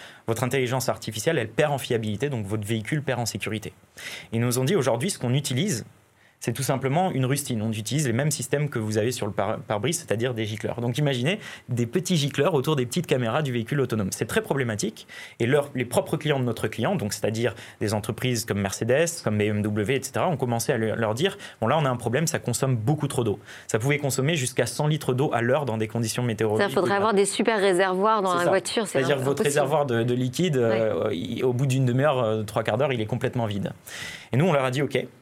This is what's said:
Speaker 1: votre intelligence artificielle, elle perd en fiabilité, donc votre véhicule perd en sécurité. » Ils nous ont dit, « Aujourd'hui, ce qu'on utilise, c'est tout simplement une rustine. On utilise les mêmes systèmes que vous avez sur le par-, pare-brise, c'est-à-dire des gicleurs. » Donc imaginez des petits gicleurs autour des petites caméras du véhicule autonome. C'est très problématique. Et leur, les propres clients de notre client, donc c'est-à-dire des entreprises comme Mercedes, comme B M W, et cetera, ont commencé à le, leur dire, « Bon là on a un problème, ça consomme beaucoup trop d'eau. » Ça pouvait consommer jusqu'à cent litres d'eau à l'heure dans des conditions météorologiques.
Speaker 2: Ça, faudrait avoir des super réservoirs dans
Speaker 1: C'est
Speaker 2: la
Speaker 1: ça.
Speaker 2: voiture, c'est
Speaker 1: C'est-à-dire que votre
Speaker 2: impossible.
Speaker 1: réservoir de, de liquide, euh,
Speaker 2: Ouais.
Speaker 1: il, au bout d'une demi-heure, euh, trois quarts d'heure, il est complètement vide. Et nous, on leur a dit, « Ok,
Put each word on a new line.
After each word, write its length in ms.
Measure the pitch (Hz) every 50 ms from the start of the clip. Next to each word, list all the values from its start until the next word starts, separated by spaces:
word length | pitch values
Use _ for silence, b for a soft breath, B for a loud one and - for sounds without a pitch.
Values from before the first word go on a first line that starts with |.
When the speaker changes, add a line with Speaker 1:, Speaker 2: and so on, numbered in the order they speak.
| B B B B B
Speaker 1:
votre 160 | - 113 - 131
intelligence 460 | 123 135 139 127 117 127 131 123 -
artificielle, 480 | 110 - - - 107 110 - 160 165
elle 140 | 143 113 107
perd 220 | 110 - 151 151 143
en 60 | 131
fiabilité, 520 | - - 127 113 113 107 104 98 135 147
donc 160 | 143 113 104
votre 200 | 98 107 110 104
véhicule 360 | 101 117 113 104 - 156 151 139
perd 180 | - 127 117
en 60 | 120
sécurité. » 480 | 110 - 104 - - 107 107 - - - - _ _ B B B B B B B B -
Ils 80 | 117
nous 180 | 117 123 120 127
ont 60 | 131
dit, « 100 | 135 202
Aujourd'hui, 340 | 185 127 135 117 120 143 202
ce 80 | - -
qu'on 160 | - 120 123
utilise, 500 | 143 147 - 131 123 175 214 160 107 - - - _ _ _ b b b b b b
c'est 120 | - - 120
tout 100 | - 135
simplement 480 | - 143 127 131 135 135 165 185 185
une 140 | 143 135 131
rustine. 380 | 123 135 143 147 - 127 110 104
On 100 | 113 110
utilise 340 | 104 104 - 127 151 156
les 60 | 127 110
mêmes 180 | 120 143 156
systèmes 380 | 151 - - - - 143 147 139
que 100 | - 120
vous 200 | 107 107 107 107
avez 140 | 104 123 127
sur 120 | - -
le 80 | 107 95
par-, 280 | - 101 101 110 -
pare-brise, 400 | - - 110 104 107 135 170 -
c'est-à-dire 340 | - - - 110 117 135 123
des 100 | 110 110
gicleurs. » 360 | 104 110 107 - - - - 120
Donc 160 | 120 120 143
imaginez 420 | 147 143 139 120 120 147 196 214 B B B B B -
des 160 | 139 113 120
petits 320 | 117 - 190 185 - 185 156
gicleurs 340 | 139 131 - - 139 175 175
autour 240 | 139 127 156 156
des 80 | 143 123
petites 220 | 117 - 180 170
caméras 340 | - 151 127 127 110 113 147
du 100 | 160 135
véhicule 300 | 123 120 113 - 135 143
autonome. 300 | 131 123 117 107 101 95
C'est 160 | - - 120
très 160 | 110 - 226 220
problématique. 640 | - 170 139 127 117 110 98 - 208 - - - B B B B B B B
Et 60 | 117
leur, 240 | 113 139 147 135 - -
les 120 | 127 123
propres 320 | 123 - 202 190 - - 147
clients 200 | - 151 147 135
de 60 | 127
notre 240 | 120 110 - - 107
client, 280 | - - 110 160 202
donc 180 | 160 104 104 -
c'est-à-dire 400 | - - 107 110 110 117 120 104 B B B B B
des 140 | - 104 104
entreprises 500 | 107 104 - 110 - - 127 123 113 107
comme 160 | - 107 101
Mercedes, 640 | 101 95 - - 117 113 123 143 170 165 - - -
comme 160 | 117 107 104
B 40 | 104
M 200 | 107 107 104 104
W, 340 | 107 104 107 104 95 139
et 60 | 131 135
cetera, 260 | - - 110 123 180
ont 80 | 170
commencé 340 | - - 120 120 117 - -
à 60 | 143
le, 180 | 113 113 107 107
leur 200 | 110 113 107 107
dire, « 240 | 120 160 196 190 B B B B B 110
Bon 40 |
là 120 | 110 139 160
on 80 | 151
a 20 | 135
un 80 | 123
problème, 300 | 120 - 117 113 135 170
ça 120 | 160 - 110
consomme 380 | - - 120 - - 131 127
beaucoup 320 | 113 107 117 156 151 - 135
trop 160 | - - 120
d'eau. » 140 | 113 98 - B B B B B
Ça 120 | B - 127
pouvait 180 | 110 139 147
consommer 400 | 143 - 139 123 - 131 143 175
jusqu'à 300 | 160 127 123 - - 123
cent 200 | 117 - - 151
litres 280 | 151 156 147 - - 127
d'eau 160 | 123 143 156 -
à 80 | 120
l'heure 240 | 117 120 127 151 143
dans 140 | 117 110 110
des 100 | 110 110
conditions 360 | - 117 117 110 - - 123
météorologiques. 500 | 120 110 95 113 107 104 110 202 196 139
Speaker 2:
Ça, 40 | -
faudrait 180 | 180 185 196
avoir 180 | 202 196 220 226
des 100 | 196 202
super 340 | 190 - - 220 - 226 208
réservoirs 600 | 190 202 185 175 196 190 185 185 196 220 220 214
dans 120 | 190 190 180
Speaker 1:
C'est 60 | 175
Speaker 2:
la 60 | 175
Speaker 1:
ça. 60 | 175
Speaker 2:
voiture, 360 | 196 190 180 - - 240 220
c'est 120 | 180 - 139
Speaker 1:
C'est-à-dire 180 | 135 135 143
que 60 | 135 127
votre 180 | 135 143 147
Speaker 2:
impossible. 200 | 214 214 135 147
Speaker 1:
réservoir 260 | 143 131 151 156 147
de, 160 | 131 117 117 117
de 120 | 117 123
liquide, 440 | 123 127 127 127 - 170 185 151 127
euh, 500 | 120 113 110 110 113 107 104 - 107 110
Speaker 2:
Ouais. 80 | 104
Speaker 1:
il, 260 | - - - 113 - -
au 120 | 131 123
bout 100 | 120 139
d'une 220 | 135 127 135 131
demi-heure, 320 | 123 120 127 135 151 139 127
euh, 240 | 123 110 110 110 107
trois 220 | 101 - 123 110
quarts 120 | - 107
d'heure, 160 | 110 139 151 131
il 80 | 117
est 60 | 110
complètement 400 | 104 - 123 135 123 - 123 117
vide. 260 | 107 104 101 90 - - - B B B B B B B B B B B
Et 40 |
nous, 80 | 120 160
on 80 | 190 156
leur 120 | 139 127
a 60 | 131
dit, « 120 | 123 135 147
Ok, 160 | 127 - 123 - 127 - -